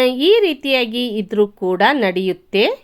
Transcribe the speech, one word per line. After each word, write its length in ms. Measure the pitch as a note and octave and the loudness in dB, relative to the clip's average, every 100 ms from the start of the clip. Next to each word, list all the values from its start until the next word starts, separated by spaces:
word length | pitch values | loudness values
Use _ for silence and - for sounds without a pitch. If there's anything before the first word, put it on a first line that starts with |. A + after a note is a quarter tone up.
| B3+ B3+ | 0 0
ಈ 120 | D#4 A4+ | 2 4
ರೀತಿಯಾಗಿ 640 | G4 D4+ C#4 C4 A#3+ A#3 B3 G#3+ | 2 -2 -2 -2 -2 -4 -6 -6
ಇದ್ರೂ 300 | F#3+ G#3 G#3 | -6 -2 -2
ಕೂಡ 280 | - F#3 F#3 G#3 | -2 -4 2 2
ನಡೆಯುತ್ತೆ. 720 | C#4+ G3+ F3+ F#3+ F3 _ G3 C4 C5+ | 2 -2 -2 -4 -6 _ -2 0 -2